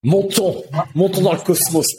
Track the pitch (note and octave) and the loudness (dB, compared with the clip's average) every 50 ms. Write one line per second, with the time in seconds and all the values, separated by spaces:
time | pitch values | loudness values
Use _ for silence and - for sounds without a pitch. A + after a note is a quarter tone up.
0 | - B2+ E3+ G3 G3 G3 - A3+ G3 F3+ - - - - C3+ D#3 - - - D3 | 2 2 2 2 0 0 0 0 0 0 -2 -4 -10 -6 -6 -6 -6 -4 0 0
1 | F#3 F#3+ F#3+ G3 F#3 F#3+ E3+ E3+ - - E3+ E3 - - E3 D#3+ - - - | 0 2 2 2 2 2 0 0 0 -2 0 0 0 0 0 0 0 -2 -6